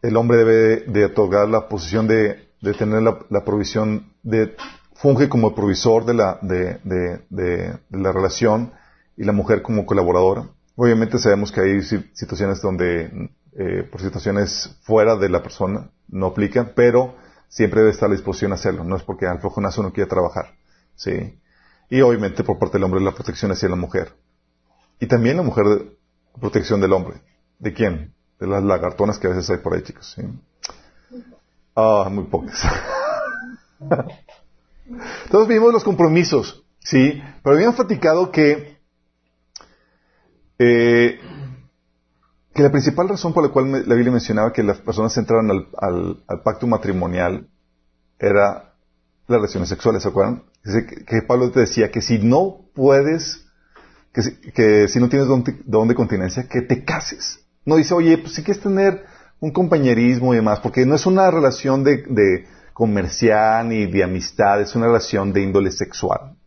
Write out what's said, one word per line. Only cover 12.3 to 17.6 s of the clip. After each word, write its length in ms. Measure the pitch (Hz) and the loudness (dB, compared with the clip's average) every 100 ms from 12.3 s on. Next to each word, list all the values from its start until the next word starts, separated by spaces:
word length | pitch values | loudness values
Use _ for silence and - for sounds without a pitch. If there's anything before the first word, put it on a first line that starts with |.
| 87 98 92 | -6 -4 -4
donde, 680 | 101 92 90 85 82 - - _ _ - | -4 -2 -2 -2 -6 -10 -14 _ _ -10
eh, 240 | 92 92 92 | -6 -6 -8
por 100 | - | -10
situaciones 800 | 95 92 - 101 101 - - - | -10 -6 -4 -2 -4 -6 -12 -16
fuera 340 | - 110 107 110 | 0 2 4 2
de 120 | 98 | 0
la 140 | 87 | 0
persona 480 | - - 95 104 - _ _ | -4 -6 -6 -6 -10 _ _
no 180 | 95 92 | -6 -4
aplican, 460 | 92 104 123 113 - | -2 -2 -2 -2 2
pero 400 | 120 123 127 - - _ _ | 4 4 0 -8 -20 _ _
siempre 320 | - | -2